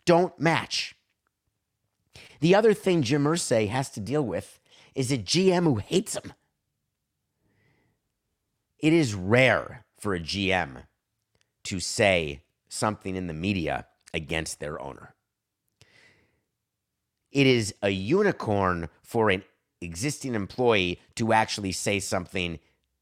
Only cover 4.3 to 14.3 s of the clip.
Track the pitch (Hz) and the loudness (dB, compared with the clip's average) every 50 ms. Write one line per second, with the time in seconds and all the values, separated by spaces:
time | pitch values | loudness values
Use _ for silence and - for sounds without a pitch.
4.3 | 85 95 - - - _ _ _ _ - - _ - - 131 117 143 123 92 - | -4 -6 -8 -10 -16 _ _ _ _ -20 -20 _ -6 -4 -2 -2 -2 -4 -2 0
5.3 | - 170 190 190 175 180 175 160 127 104 - - - 190 233 - - - - - | 0 2 4 4 4 4 4 2 2 0 -2 -2 -2 -2 -2 -2 -8 -10 -10 -14
6.3 | - _ _ _ _ _ _ _ _ _ _ _ _ _ _ _ _ _ _ _ | -18 _ _ _ _ _ _ _ _ _ _ _ _ _ _ _ _ _ _ _
7.3 | _ _ _ _ _ _ _ _ _ _ _ _ _ _ _ _ _ _ _ _ | _ _ _ _ _ _ _ _ _ _ _ _ _ _ _ _ _ _ _ _
8.3 | _ _ _ _ _ _ _ _ _ - 147 156 160 170 151 117 104 98 90 95 | _ _ _ _ _ _ _ _ _ -2 2 4 4 4 4 2 0 -4 -2 2
9.3 | 113 123 131 120 104 73 60 - - - - _ _ - - 104 95 87 82 73 | 4 6 6 6 6 4 0 -4 -12 -18 -20 _ _ -8 -4 -4 -4 -4 -4 -4
10.3 | 82 101 98 92 95 90 82 69 64 62 65 _ _ _ _ _ _ _ _ _ | -2 -2 0 2 2 0 0 -2 -8 -16 -20 _ _ _ _ _ _ _ _ _
11.3 | _ _ _ _ _ _ - - 101 90 - - - - 110 98 92 87 80 73 | _ _ _ _ _ _ -10 -8 -8 -6 -6 -6 -2 2 2 4 4 2 0 -2
12.3 | 69 69 _ _ _ _ _ - - - 123 110 104 - - 98 92 92 92 85 | -8 -12 _ _ _ _ _ -16 -8 -4 -2 -2 -4 -4 -8 -8 -8 -8 -8 -8
13.3 | 78 78 87 101 101 92 78 71 67 57 - _ _ _ _ _ - 82 76 71 | -6 -4 -2 -2 -2 -2 -2 -4 -4 -6 -8 _ _ _ _ _ -10 -8 -6 -6